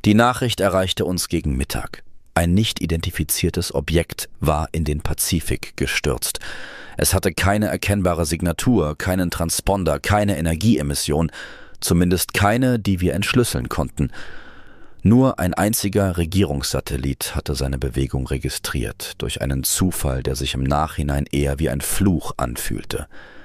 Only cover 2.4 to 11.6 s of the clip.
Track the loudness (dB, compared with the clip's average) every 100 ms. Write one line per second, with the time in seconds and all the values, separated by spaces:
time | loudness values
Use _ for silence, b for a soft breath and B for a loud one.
2.4 | 4 4 2 -2 -2 -2 -2 -4 -2 0
3.4 | 0 0 -2 -4 2 0 0 -6 -12 -2
4.4 | 0 2 0 -2 0 0 -2 -2 0 0
5.4 | 0 -4 -6 -4 -2 0 -2 -2 -4 -6
6.4 | B B B B B -2 2 2 0 2
7.4 | 2 2 0 0 0 2 2 2 0 0
8.4 | 0 0 2 4 2 -2 -2 0 0 -2
9.4 | -2 -2 0 2 2 0 2 2 2 0
10.4 | 0 2 4 4 2 -2 0 0 0 B
11.4 | B B